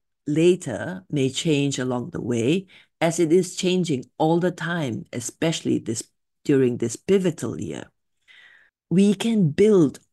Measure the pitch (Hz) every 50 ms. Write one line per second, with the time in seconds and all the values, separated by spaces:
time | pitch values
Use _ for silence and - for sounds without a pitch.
0 | _ _ _ _ _ - 151 160 165 180 185 - - 139 110 92 107 - 180 185
1 | - _ - 143 131 135 131 - - 165 151 139 143 139 139 - 127 127 127 123
2 | 120 - - - - 110 120 117 110 127 165 196 190 - - - _ _ _ _
3 | 156 165 160 170 175 151 160 185 180 180 - - - 180 180 185 175 160 151 127
4 | 127 - _ - 151 160 170 180 170 180 180 - 160 165 175 175 151 127 110 -
5 | - - - 123 113 - - _ 151 165 160 - - 127 127 123 110 107 117 -
6 | - - _ _ _ _ _ _ _ - 143 135 135 123 123 113 117 113 - -
7 | _ - 190 202 180 180 - - - 113 92 76 - 80 73 60 - - _ _
8 | _ _ _ _ _ _ _ - - - _ _ _ _ _ _ _ _ 165 185
9 | 196 202 202 196 - 233 226 214 190 147 143 - 202 220 208 190 160 127 - -
10 | - _